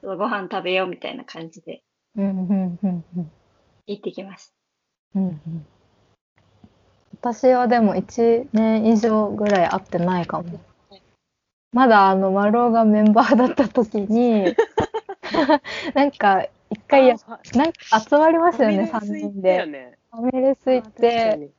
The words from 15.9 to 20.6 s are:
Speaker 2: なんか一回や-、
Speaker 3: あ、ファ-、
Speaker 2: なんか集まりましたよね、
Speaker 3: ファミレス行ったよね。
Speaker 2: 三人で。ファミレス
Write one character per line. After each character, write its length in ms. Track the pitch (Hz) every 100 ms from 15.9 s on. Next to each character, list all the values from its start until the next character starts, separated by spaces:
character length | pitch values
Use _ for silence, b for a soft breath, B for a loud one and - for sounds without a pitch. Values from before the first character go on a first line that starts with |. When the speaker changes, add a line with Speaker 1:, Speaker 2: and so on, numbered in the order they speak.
Speaker 2:
な 100 | 269
ん 60 | 285
か 340 | - 208 190 - _ _
一 100 | 214 _
回 220 | 277 262
や-、 60 |
Speaker 3:
あ、 40 | 226
フ 140 | _
ァ-、 260 | 226 - 233
Speaker 2:
な 80 | 311
ん 60 |
か 280 | - - 220
集 160 | 214 294
ま 140 | 311
り 80 | 330
ま 140 | 339
し 60 | 339
た 120 | 233
よ 80 | 202
ね、 80 | 220
Speaker 3:
フ 60 |
ァ 120 | 226
ミ 80 | 208
レ 80 | 208
ス 40 |
行 40 | 202 202
っ 40 |
た 100 | 185
よ 140 | 180 170
ね。 320 | 143 127 123 _
Speaker 2:
三 120 | 226
人 80 | 240
で。 20 |
フ 60 | 254
ァ 0 |
ミ 20 |
レ 140 | 262
ス 180 | 269